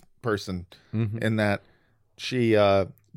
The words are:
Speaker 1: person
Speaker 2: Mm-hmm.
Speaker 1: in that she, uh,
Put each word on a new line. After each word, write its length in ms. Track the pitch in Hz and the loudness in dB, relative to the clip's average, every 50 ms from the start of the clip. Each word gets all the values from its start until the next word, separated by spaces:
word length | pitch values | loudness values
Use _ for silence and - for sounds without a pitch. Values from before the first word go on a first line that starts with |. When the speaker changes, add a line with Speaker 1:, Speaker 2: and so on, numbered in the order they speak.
| - _ _ _ | -18 _ _ _
Speaker 1:
person 440 | - 117 107 98 - - 95 90 87 _ - _ _ - - | -4 -4 -4 -4 -4 -8 -8 -10 -10 _ -20 _ _ -8 -6
Speaker 2:
Mm-hmm. 260 | 110 117 104 110 113 | -4 -4 -4 -4 -4
Speaker 1:
in 160 | 113 110 107 | -2 -2 0
that 260 | 110 107 104 101 - _ _ _ _ _ _ _ _ _ _ _ | 0 0 0 0 -2 _ _ _ _ _ _ _ _ _ _ _
she, 380 | - - - 131 127 117 113 107 | -12 -10 -6 -2 0 2 4 4
uh, 300 | 104 104 98 98 98 95 - - _ _ _ - | 4 4 4 4 2 0 -2 -6 _ _ _ -12